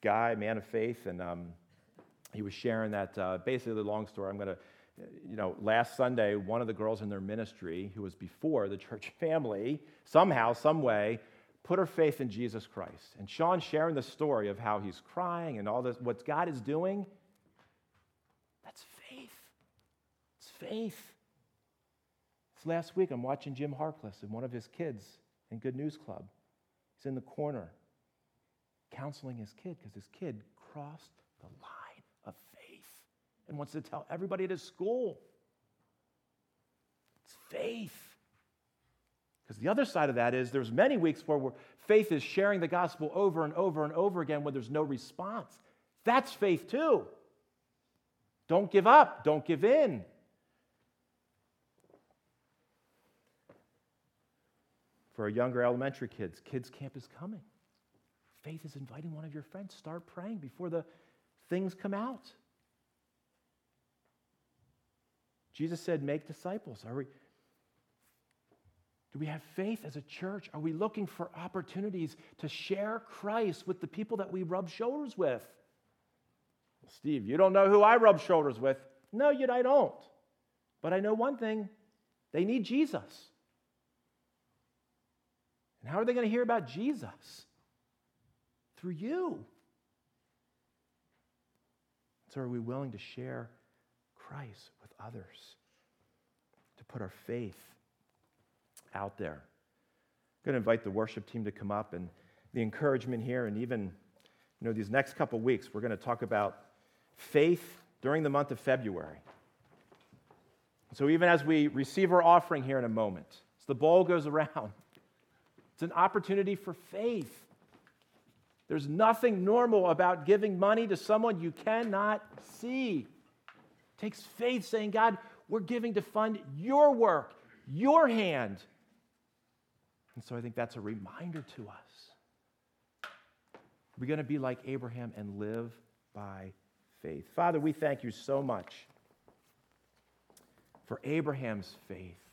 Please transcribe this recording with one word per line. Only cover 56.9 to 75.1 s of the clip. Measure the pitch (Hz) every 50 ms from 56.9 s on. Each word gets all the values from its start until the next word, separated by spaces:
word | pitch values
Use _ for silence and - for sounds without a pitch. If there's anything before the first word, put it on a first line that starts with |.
| _
is | 139 120
coming. | - - - 165 185 220 185 - _ _ _ _ _ _ _ _ _ _ _ _ _ _ _ _ _ _ _
Faith | _ 151 160 160 -
is | 156 131
inviting | 143 135 127 120 139 156 170 160
one | 151 156
of | 160 143
your | 156 143
friends. | - _ 190 202 190 -
Start | - _ 156 160 170 170
praying | - - - 175 202 226 208
before | 147 131 - - 180 180
the | 160 170 156 - - _ _ _ _ _ _ _ _ _ _ _
things | 175 180 196 185 180
come | 185 - 202 196
out. | 196 220 247 269 208 - - - _ _ _ _ _ _ _ _ _ _ _ _ _ _ _ _ _ _ _ _ _ _ _ _ _ _ _ _ _ _ _ _ _ _ _ _ _ _ _ _ _ _ _ _ _ _ _ _ _ _ _ _ _ _ _ _ _ _ _ _ _ _ _ _
Jesus | - 147 165 170 160 -
said, | - 170 151 139
"Make | 139 143 156 151
disciples." | - 160 - - 180 190 214 - - 123 104 -
Are | 113 120
we | 139 135 131 - - _ _ _ _ _ _ _ _ _ _ _ _ _ _ _ _ _ _ _ _ _ _ _ _ _ _ _ _ _ _ _ _ _ _ _ _ _ _ _
do | 143
we | 151
have | 151 151 160 - - -
faith | - 190 208 226 214 -
as | 156 135
a | 147 135
church? | _ - - 180 190 196 208 - - -
Are | 151
we | 151 165 160
looking | 156 202 220 214 214 208
for | 175 - - 175 - -
opportunities | 156 170 180 - 190 170 - - 185 196 214 185 185 160 156 - - - - - _
to | - 151
share | - - - - 196 190 202 214 220 226
Christ | 220 - - - - 202 214 226 226 202 156 - -
with | - 185 180
the | -
people | 156 - - 214 214 233
that | 202 202 - 175
we | 185 185
rub | 160 180 185 190 170
shoulders | 151 - 220 240 269 302 294 262